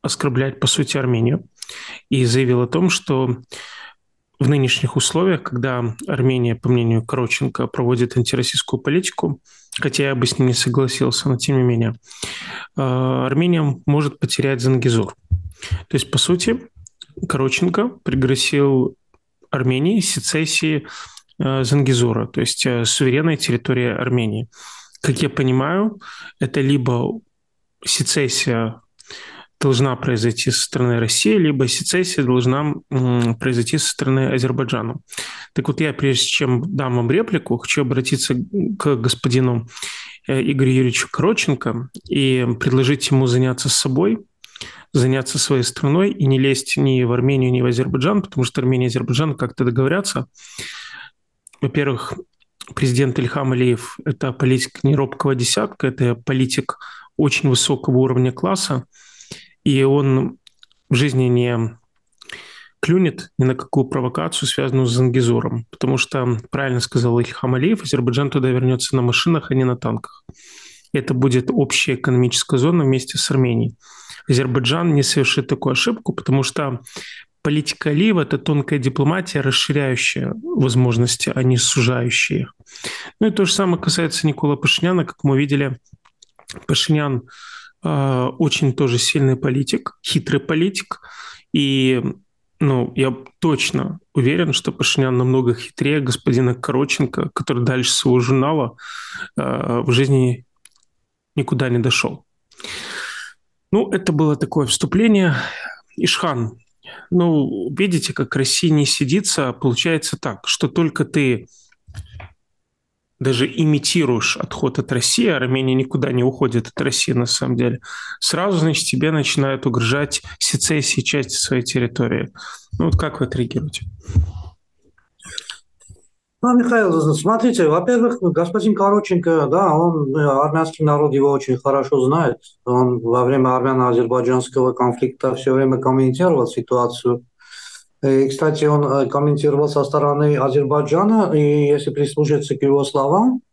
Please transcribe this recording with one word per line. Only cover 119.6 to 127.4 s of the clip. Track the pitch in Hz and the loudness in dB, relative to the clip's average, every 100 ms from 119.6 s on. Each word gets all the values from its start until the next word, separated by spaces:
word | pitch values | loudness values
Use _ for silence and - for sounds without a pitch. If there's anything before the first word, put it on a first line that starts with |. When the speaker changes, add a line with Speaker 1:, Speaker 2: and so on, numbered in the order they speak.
| 135 | -2
Speaker 1:
угрожать | 117 117 139 147 - - - | 0 0 0 -2 -6 -10 -6
сецессией | - 131 - 151 135 - | -4 -2 0 0 0 -2
части | - 147 135 - | -2 -2 -2 -4
своей | - 131 | -2 -2
территории. | 120 135 120 117 120 - - - - - _ - | 0 -2 -2 -2 -2 -2 -4 -10 -18 -18 _ -2
Ну, | 117 | 0
вот | 90 | 0
как | 156 - | -2 -4
вы | 127 | -4
отреагируете? | 131 117 - 151 - - - - - - - - _ _ _ _ _ _ _ - - - - _ _ _ - _ _ _ _ | -2 -4 -4 -6 -10 -14 -16 -2 0 0 -6 -16 _ _ _ _ _ _ _ -16 -14 -14 -20 _ _ _ -20 _ _ _ _
Speaker 2:
Ну, | 247 247 | 2 2
Михаил, | 240 233 202 160 151 | 4 2 2 2 2
смотрите, | 147 190 220 | 2 0 2